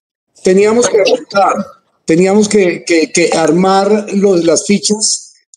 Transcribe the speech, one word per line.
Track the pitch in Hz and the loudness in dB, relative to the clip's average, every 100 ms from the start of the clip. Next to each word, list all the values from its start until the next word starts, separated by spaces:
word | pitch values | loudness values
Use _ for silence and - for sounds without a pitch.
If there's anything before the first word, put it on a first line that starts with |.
| _ _ _ _ | _ _ _ _
teníamos | 190 190 208 233 240 | 0 2 2 0 0
que | 214 | 0
arrancar, | - 494 - 202 - - - - _ _ - | 0 -2 -2 -2 0 -2 -8 -14 _ _ -2
teníamos | 160 185 208 208 | 0 2 2 2
que, | 208 180 160 - | 2 0 -2 -2
que, | 170 151 | -2 0
que | - 160 | -2 0
armar | 165 160 170 190 196 202 214 208 | 0 0 2 2 0 0 -2 -2
los, | 196 202 180 | -2 0 2
las | 165 151 - | 0 0 0
fichas, | 202 - 214 - - - _ _ | -2 -2 -4 -6 -8 -12 _ _